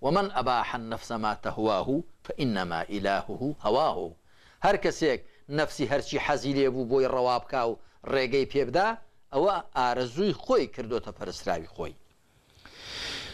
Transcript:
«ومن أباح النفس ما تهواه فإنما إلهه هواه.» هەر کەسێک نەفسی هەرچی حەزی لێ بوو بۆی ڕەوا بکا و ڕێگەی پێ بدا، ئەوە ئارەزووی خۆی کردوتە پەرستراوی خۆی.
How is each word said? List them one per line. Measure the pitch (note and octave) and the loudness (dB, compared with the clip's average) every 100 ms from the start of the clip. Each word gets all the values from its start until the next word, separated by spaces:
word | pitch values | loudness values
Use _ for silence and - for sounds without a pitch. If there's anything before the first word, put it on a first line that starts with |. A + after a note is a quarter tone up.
«ومن | C3 F#3 G3 | 2 2 2
أباح | D#3 B2+ B2 - B2 | 0 2 2 0 -4
النفس | A2+ A2 - | -6 -8 -6
ما | A2+ G#2+ | -2 -2
تهواه | G#2 G#2+ G2+ A2 F#2+ - C#3+ - - | -2 -4 0 2 4 2 0 -2 -12
فإنما | - - C3 G2+ F2 E2 | -8 -2 0 0 0 -2
إلهه | - G2+ G2 F#2+ - G2+ C3+ D3 | -4 -2 0 0 -2 -4 -4 -2
هواه.» | G#2+ B2 D#3 F#2+ E2+ - _ - - - | 0 2 2 0 -6 -10 _ -20 -20 0
هەر | F#3 G3+ | 2 4
کەسێک | F3 - D#3 A#2 - - - | 2 2 2 0 -4 -18 -4
نەفسی | D3 D3 - A#2+ | -2 0 0 0
هەرچی | C#3+ - D3+ - | 0 0 -2 0
حەزی | C#3+ C3 | 0 0
لێ | C#3 C3+ | 2 2
بوو | B2+ A#2 | 2 2
بۆی | C3+ C3 | 2 4
ڕەوا | B2+ B2 B2 | 2 2 2
بکا | - C3 A#2 | 0 0 0
و | G#2+ - - - | -2 -10 -14 -2
ڕێگەی | C3+ C3 C#3 B2+ | 0 2 2 2
پێ | C#3 B2 | 0 2
بدا، | D#3 G#3 A3+ - - - | 2 2 -2 -10 -20 -4
ئەوە | C#3 F#3+ F#3 - C#3 | 2 2 2 -2 0
ئارەزووی | B2 B2 B2+ C3 G3+ | 2 2 -2 0 0
خۆی | - - B3 B2+ | 0 2 2 2
کردوتە | - A2 A#2 G#2+ - | -4 -4 -4 -4 -8
پەرستراوی | F#2+ - G2 E2+ D#2+ | -8 -6 -2 -2 -4
خۆی. | - D#2 - - _ _ _ _ - - - - - - - - | -8 -10 -10 -20 _ _ _ _ -20 -20 -18 -12 -10 -8 -8 -10